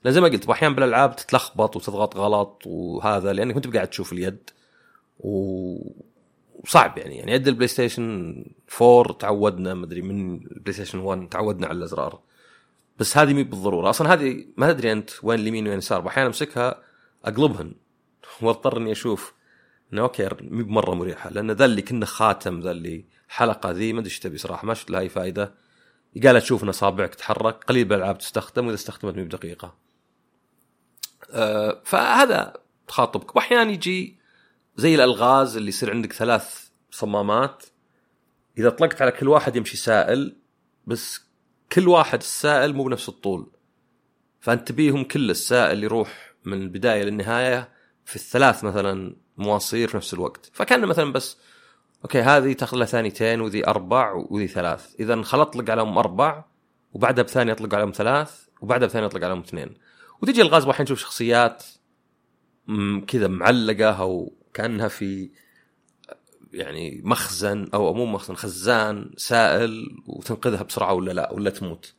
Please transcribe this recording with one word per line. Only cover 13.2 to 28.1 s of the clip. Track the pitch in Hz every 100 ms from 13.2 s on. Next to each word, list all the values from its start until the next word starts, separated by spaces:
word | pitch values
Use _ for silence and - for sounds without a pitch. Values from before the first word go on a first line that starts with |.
| 147
مي | 143
بالضرورة. | 131 104 98 90 92
أصلا | - 156
هذه | 175 135 - - -
ما | 147
أدري | 147 113
أنت | 107 107 -
وين | 104 113
اليمين | 107 110
وين | 107
اليسار، | 98 - 95 87
أحيانا | 135 127
أمسكها | 107 147 123 123 123 _ _ _ _
أقلبهن | - 107 147 95 82 - _ _ _ _ - -
واضطر | 113 113 135 117
إني | 113
أشوف | 107 120 101 - _ _ _ _ _ _
إنه | 104
أوكي | 123 - 95 -
مي | - 110
بمرة | 107 107 -
مريحة، | 90 90 85 -
لأن | 101 110
ذا | 104
اللي | 131 104
كنا | - 123
خاتم، | 101 - 110 98 98 85
ذا | 90
اللي | 85 82 82 - _ _
حلقة | - 120 107 98
ذي | 87 110
ما | 113
أدري | 101
إيش | -
تبي | 92 76
صراحة، | - 87
ما | 104
شفت | 113 -
لها | 92
أي | 92
فائدة. | 95 92 95 101 _ _ _ _ _ _ -
قال | 131 123
تشوف | - 123
إن | 104
أصابعك | 92 98 95 92
تتحرك، | - - 107 113 -
قليل | - 127
بالألعاب | 101 101 92